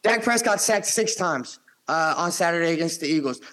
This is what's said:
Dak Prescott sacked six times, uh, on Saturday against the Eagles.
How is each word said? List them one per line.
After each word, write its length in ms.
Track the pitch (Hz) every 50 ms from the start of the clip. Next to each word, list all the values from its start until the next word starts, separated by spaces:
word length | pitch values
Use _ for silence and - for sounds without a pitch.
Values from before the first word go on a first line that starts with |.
Dak 200 | - 214 233 220 226
Prescott 360 | 240 233 233 233 226 202 190
sacked 260 | - - 214 202 -
six 280 | - - 226 220 220 -
times, 460 | - 185 170 147 127 120 - - - _ _ _ _ -
uh, 280 | - 156 160 160 160 147
on 160 | - 175 175
Saturday 400 | 170 - 180 170 170 170 165 165
against 280 | 165 156 165 165 165 -
the 60 | 160
Eagles. 340 | 143 160 156 135 131 123 - - -